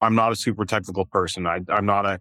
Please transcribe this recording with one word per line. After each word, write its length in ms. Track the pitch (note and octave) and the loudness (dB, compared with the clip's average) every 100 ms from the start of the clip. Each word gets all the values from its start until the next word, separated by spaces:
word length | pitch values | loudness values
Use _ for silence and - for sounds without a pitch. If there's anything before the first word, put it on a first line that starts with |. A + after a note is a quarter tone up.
"I'm 140 | A2 | 2
not 160 | A2+ A2+ | 4 2
a 60 | A2 | 0
super 280 | B2 G#2 | -2 -2
technical 400 | G2+ G#2+ F#2+ F#2+ | 0 -2 -2 -4
person. 400 | F#2 G2 F2+ - F2 | -2 0 -2 -2 -4
I, 100 | F2 F2+ | -4 -2
I'm 160 | G#2 | 0
not 220 | G2+ G2+ G2+ | 2 2 0
a 140 | F#2 | -4